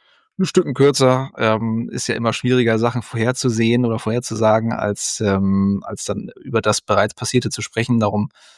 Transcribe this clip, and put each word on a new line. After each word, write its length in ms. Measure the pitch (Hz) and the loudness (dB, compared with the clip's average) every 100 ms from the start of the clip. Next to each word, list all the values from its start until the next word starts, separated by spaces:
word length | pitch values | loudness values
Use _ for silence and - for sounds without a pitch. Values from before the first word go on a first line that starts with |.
| _ _ _ - | _ _ _ -4
ein 60 | |
Stücken 300 | 185 - 160 | 0 0 0
kürzer, 560 | 131 139 135 131 127 135 - | 4 4 4 4 2 -2 -2
ähm, 500 | 113 110 113 113 120 | 0 2 0 -2 -4
ist 160 | 127 - | -6 -4
ja 100 | 123 | -2
immer 180 | 117 | -2
schwieriger, 440 | 107 123 127 117 110 | -2 2 2 2 2
Sachen 220 | 120 120 | 0 -2
vorherzusehen 840 | - 117 113 127 131 110 113 120 120 | -6 -2 -2 0 0 2 2 2 2
oder 120 | 113 | -2
vorherzusagen, 720 | - 120 - 110 110 110 113 | -2 -4 -4 0 2 4 0
als, 500 | 113 104 101 - - | -2 -4 -4 -6 -2
ähm, 580 | 104 98 98 98 98 98 - | 0 2 2 2 2 0 -4
als 180 | 104 | -8
dann 260 | - 98 - - | -6 -8 -10 -14
über 180 | 143 113 | -6 -2
das 220 | 107 107 | 0 0
bereits 320 | - 98 107 | 0 2 0
Passierte 340 | - 120 127 120 | -2 -2 -2 -2
zu 140 | - | -6
sprechen. 360 | - - 117 117 | -6 -4 0 0
Darum, 300 | 107 104 104 _ - | 2 0 -4 _ -20